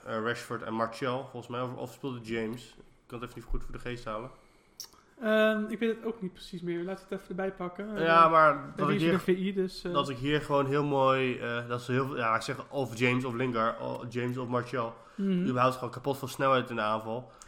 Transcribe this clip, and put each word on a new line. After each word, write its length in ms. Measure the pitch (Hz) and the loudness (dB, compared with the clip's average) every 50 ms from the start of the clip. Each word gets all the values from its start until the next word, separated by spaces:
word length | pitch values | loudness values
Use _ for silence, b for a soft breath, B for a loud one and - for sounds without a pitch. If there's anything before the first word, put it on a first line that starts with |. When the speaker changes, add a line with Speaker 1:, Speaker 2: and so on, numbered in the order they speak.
| - | -10
Speaker 1:
eh, 140 | 110 113 110 110 | -6 -4 -2 -2
Rashford 380 | 117 117 117 - - 120 110 | -2 -4 -4 -6 -8 -8 -8
en 120 | - 110 113 | -6 -4 -2
Martial, 480 | 113 113 113 - - 139 127 127 135 135 - | -2 -2 -2 -2 -4 -4 -2 -2 -4 -6 -10
volgens 160 | - 120 113 - | -12 -14 -10 -8
mij. 100 | 120 123 | -6 -6
Of, 140 | 127 120 131 | -4 -6 -6
of 160 | - 123 120 | -8 -10 -10
speelde 280 | - - - 139 123 120 | -10 -8 -8 -8 -8 -8
James. 540 | 110 110 117 113 110 110 117 123 - - - | -6 -4 -2 -2 -2 -2 -4 -8 -12 -18 -20
Ik 60 | - - - _ _ _ | -20 -20 -20 _ _ _
kan 120 | - 123 117 | -14 -12 -10
het 100 | 123 123 | -10 -12
even 120 | - 120 | -12 -14
niet 80 | - - | -6 -2
goed 140 | - 123 - | -2 -2 -2
voor 100 | - - | -4 -8
de 60 | 120 | -8
geest 260 | - 123 120 120 - | -8 -8 -8 -8 -8
halen. 240 | 113 107 110 120 131 - - _ _ _ _ _ _ _ - - b b b b b _ - | -8 -8 -8 -8 -10 -14 -20 _ _ _ _ _ _ _ -20 -20 b b b b b _ -6
Speaker 2:
Ehm, 420 | 233 214 220 220 214 220 214 214 214 214 | -2 2 4 4 4 4 2 0 -4 -4
ik 100 | 226 - | -4 -2
weet 160 | 233 226 220 | 0 -2 -2
het 100 | 226 - | -2 -4
ook 160 | 233 - - | -8 -6 -6
niet 120 | 185 175 - | -8 -10 -10
precies 280 | - - - 190 165 | -12 -16 -14 -12 -8
meer. 220 | 175 175 170 170 175 | -6 -4 -4 -4 -4
Laten 220 | 190 190 185 - - | -6 -8 -10 -8 -10
we 40 | 190 | -10
het 80 | 190 - | -10 -8
even 60 | - | -10
erbij 220 | 185 190 196 196 | -6 -4 -4 -4
pakken. 440 | 190 - 180 180 180 - 208 220 214 | -4 -6 -8 -8 -8 -8 -8 -6 -2
Eh, 60 | 160 165 | 0 4
Speaker 1:
Ja, 240 | 165 165 170 165 160 | 6 8 8 10 10
maar 200 | 165 160 156 151 143 | 10 8 8 8 6
Speaker 2:
er 180 | 143 139 - - | 4 -4 -10 -4
Speaker 1:
dat 140 | - 147 147 | -2 0 0
Speaker 2:
is 60 | 147 | 2
Speaker 1:
ik 40 | 135 | 2
hier 100 | 160 170 | 4 2
Speaker 2:
de 80 | 190 170 | 2 2
V 80 | - | 2
I, 260 | 190 185 190 185 202 196 | 0 0 2 0 -2 0
dus, 300 | 196 185 185 - - - | -2 -2 -2 -4 -8 -8
eh. 100 | 180 165 | -2 0
Speaker 1:
dat 160 | 143 143 143 | 0 0 0
ik 80 | 131 | -4
hier 240 | 120 131 143 151 147 | -4 0 0 0 0
gewoon 240 | 147 147 143 143 139 | 2 2 2 2 4
heel 180 | 135 143 147 147 | 4 2 2 2
mooi, 560 | 143 139 135 131 131 131 131 131 127 120 - | 2 4 6 6 6 6 4 2 0 0 -2
eh, 280 | 117 120 117 120 120 | -4 -4 -4 -4 -4
dat 140 | 120 120 120 | -4 -6 -6
ze 100 | 120 127 | -2 0
heel 140 | 123 135 135 | 0 2 2
veel, 120 | 131 123 | 0 -2
ja, 180 | 123 117 113 110 | 0 2 2 2
ik 60 | 113 | 2
zeg 280 | - - 127 135 - - | 0 -2 -6 -8 -8 -6
of 280 | 135 143 131 113 117 | -4 -2 -2 -2 0
James 260 | 113 127 123 123 127 131 | 2 2 4 4 2 0
of 80 | 127 113 | -2 -2
Lingard, 460 | 117 131 127 117 113 113 117 - - | -2 -2 0 2 2 2 2 0 -2
of 240 | 123 127 123 - 123 117 110 | -6 -6 -6 -6 -8 -6 -4
James 240 | 120 120 123 123 | -4 -2 -2 -4
of 100 | 131 127 | -4 -4
Martial, 460 | 117 123 120 117 - 135 123 113 113 - B B B B | -2 -2 -4 -4 -2 -4 -4 -4 -4 -6 B B B B
Speaker 2:
Mhm. 320 | - 196 196 185 180 185 | -4 0 0 0 2 2
Speaker 1:
überhaupt 280 | 135 127 123 127 131 127 | 0 2 4 4 4 2
gewoon 140 | - 127 113 | 0 -8 -8
kapot 260 | - 123 - 143 135 | -8 -4 -2 -2 -2
van 100 | - 135 | -2 -4
snelheid 420 | 127 - - 139 135 135 127 117 117 | -10 -2 0 4 4 4 4 2 0
in 60 | 117 | -2
de 60 | 113 | 0
aanval. 500 | 107 107 110 110 110 110 113 127 127 B B B B | 0 0 0 0 -2 -4 -6 -6 -8 B B B B